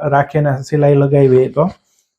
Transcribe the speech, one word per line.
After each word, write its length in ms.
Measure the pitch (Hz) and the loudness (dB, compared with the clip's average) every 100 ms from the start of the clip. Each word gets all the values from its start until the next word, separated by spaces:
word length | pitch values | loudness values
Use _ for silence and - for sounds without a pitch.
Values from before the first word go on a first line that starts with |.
રાખીને 600 | 147 139 143 156 147 135 | -2 -2 -2 -2 -2 -4
સિલાઈ 320 | 135 151 143 | -6 -2 0
લગાવી 540 | 143 139 143 135 127 131 | 2 2 2 2 2 0
તો. 220 | 143 180 - _ _ _ | -2 -4 -6 _ _ _